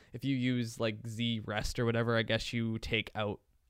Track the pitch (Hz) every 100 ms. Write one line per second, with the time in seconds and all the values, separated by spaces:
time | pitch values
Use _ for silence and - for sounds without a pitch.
0 | - 117 135 135 123 123 113 113 113 107
1 | 117 110 117 113 107 107 - - 117 117
2 | 117 113 110 110 - 117 113 110 - 113
3 | 104 107 104 98 _ _